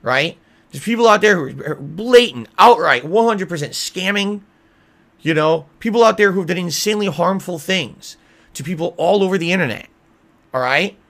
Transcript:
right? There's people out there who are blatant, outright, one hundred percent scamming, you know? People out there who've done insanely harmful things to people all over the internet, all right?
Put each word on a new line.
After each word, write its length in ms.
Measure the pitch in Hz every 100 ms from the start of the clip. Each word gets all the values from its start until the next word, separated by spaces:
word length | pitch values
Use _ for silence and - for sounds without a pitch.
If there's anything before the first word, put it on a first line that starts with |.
right? 360 | 113 131 160 - _ _ _
There's 120 | 143
people 220 | 202 233 226
out 140 | 208
there 160 | 208 185
who 280 | 131 135
are 120 | 147 151
blatant, 720 | 143 160 226 247 233 131 113 -
outright, 460 | 220 233 170 123
one 220 | 147 202 233
hundred 220 | 208 165
percent 240 | 170 143
scamming, 680 | - - 185 185 202 202 208 202 _ _ _ _ _ _ _
you 140 | 151
know? 320 | 156 156 160 147 _
People 240 | 226 226
out 140 | 226 214
there 160 | 202
who've 140 | 185 165
done 120 | 175
insanely 480 | 175 147 214 214 202
harmful 540 | 156 175 196 - 131
things 560 | - 185 127 - - - _ _ _
to 100 | -
people 300 | 139 170 165 -
all 260 | 165 202
over 160 | 190 190
the 140 | 170
internet, 340 | 185 147 107 - _ _ _ _ _ _
all 80 | 131
right? 380 | 127 139 196 196